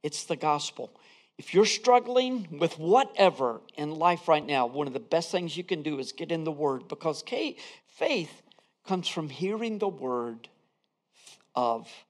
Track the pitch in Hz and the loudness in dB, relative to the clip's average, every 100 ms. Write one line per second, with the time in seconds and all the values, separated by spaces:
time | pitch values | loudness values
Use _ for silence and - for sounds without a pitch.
0 | 151 - - 151 151 147 - - 123 _ | -6 -8 -6 -2 0 0 -2 -10 -14 _
1 | _ - _ - - 175 214 - 247 247 | _ -20 _ -20 2 4 4 4 6 6
2 | 240 247 254 254 175 147 170 - 165 233 | 6 2 2 -2 -6 -2 -2 0 4 4
3 | 269 - 190 135 127 110 - - 147 156 | 4 4 4 4 -2 -2 -12 -8 -6 2
4 | 170 170 - 156 139 139 120 135 143 127 | 2 2 4 2 4 0 2 0 -4 -4
5 | - 165 170 185 170 156 180 175 151 139 | 0 0 0 -4 -4 -8 -6 -4 -4 -6
6 | 131 - 165 165 160 147 147 131 - - | -8 -10 -4 -4 -4 -2 -2 -2 -8 -6
7 | 160 151 - 247 311 - - - _ - | -4 -4 -6 -4 -4 -8 -18 -20 _ -4
8 | - 247 156 - _ _ _ _ - 185 | 0 0 -4 -12 _ _ _ _ -6 -4
9 | 170 175 151 127 190 214 226 214 196 160 | -2 -6 -8 -6 -4 -4 -4 -2 -4 -4
10 | 131 123 120 113 - _ _ _ _ _ | -4 -4 -4 -10 -16 _ _ _ _ _
11 | _ _ - - _ 123 123 113 - - | _ _ -20 -20 _ -2 0 -2 -6 -20